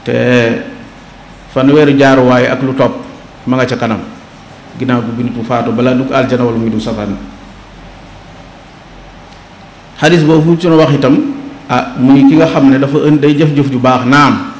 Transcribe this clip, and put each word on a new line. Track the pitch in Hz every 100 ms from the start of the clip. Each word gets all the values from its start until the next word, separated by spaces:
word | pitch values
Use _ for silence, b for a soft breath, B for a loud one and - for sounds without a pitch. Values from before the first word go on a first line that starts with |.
Te | - 120 120 123 117 117 - - - - - - - - -
fanweeri | 135 135 147 147 139
jaaruwaay | 135 135 127 123 123
ak | 123
lu | 135 131
topp | 120 - - - - - -
ma | 127
nga | 123
ca | 117
kanam, | 117 101 - - - - - - - -
ginnaaw | 135 123
bi | 110 117
nit | 120
bu | 120
faatu | 110 123 117
balaa | 110 123 127
dugg | 135
aljana | 131 123 123
wala | 120 113
muy | 113
dugg | 107
safaan. | 113 110 104 98 - - - - - - - - - - - - - - - - - - - - - - - - - - - -
Xadis | 151 170 151
boobu | 160 160 165
fu |
ci | 175
wax | 160 151 139
itam, | 139 147 - - - - -
ah, | 123 127 -
muy | 131 143 139
ki | 156
nga | 160
xam | 160 135
ne | 135
dafa | 139 147 143
ën-, | 151
day | 143 147
jëf-jëf | 156 143 131
ju | 127
baax | 127 123 123
naam | 143 139 - - -